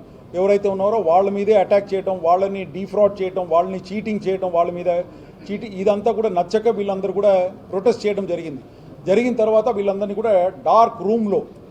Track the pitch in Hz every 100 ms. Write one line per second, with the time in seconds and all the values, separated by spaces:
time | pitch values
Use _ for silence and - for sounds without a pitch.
0 | - - - 175 196 202 202 190 196 220
1 | 165 175 196 196 202 214 180 202 202 196
2 | 190 185 165 180 196 196 175 160 196 196
3 | 202 202 185 190 180 160 185 185 185 208
4 | 214 208 180 190 185 170 175 175 175 175
5 | 175 - - - - 202 226 185 196 202
6 | 214 208 220 180 175 214 226 208 202 190
7 | 190 190 202 190 185 196 - 180 190 233
8 | 208 202 185 170 160 131 - - - -
9 | - 214 247 226 220 220 214 208 202 196
10 | 202 202 220 190 180 185 127 208 233 -
11 | 185 226 214 170 - - -